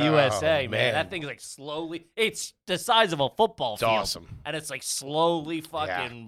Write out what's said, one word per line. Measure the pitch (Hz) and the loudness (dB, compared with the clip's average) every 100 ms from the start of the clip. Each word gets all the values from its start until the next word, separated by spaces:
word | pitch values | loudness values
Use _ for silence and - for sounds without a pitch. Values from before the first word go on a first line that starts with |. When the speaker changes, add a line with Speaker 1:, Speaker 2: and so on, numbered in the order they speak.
Speaker 1:
Oh, | 147 | 4
Speaker 2:
U | 156 | 6
S | 135 101 | 4 4
A, | 156 156 127 | 2 0 0
man. | |
Speaker 1:
man. | 107 123 143 | 0 2 0
Speaker 2:
That | 170 | -2
thing's, | 185 147 | -6 -8
like, | 117 | -10
slowly, | - - 139 151 165 165 - - | -14 -14 -10 -8 -8 -10 -10 -2
it's | 220 - - _ - | -2 -2 -10 _ -6
the | 180 | -4
size | - 226 220 | 2 4 4
of | 160 | 2
a | 135 | 0
football | - 220 - 131 | 2 0 0 -4
Speaker 1:
It's | 104 | 0
Speaker 2:
field. | 117 | 2
Speaker 1:
awesome. | 110 101 85 85 - | 2 2 -4 -10 -14
Speaker 2:
And | - 156 | -8 -8
it's, | 151 | -8
like, | 135 | -10
slowly | - - 139 151 170 170 151 165 | -6 -6 -2 2 4 2 -2 -8
fucking | 156 165 151 90 104 | -6 -6 -4 -2 -4
Speaker 1:
Yeah. | 120 | -8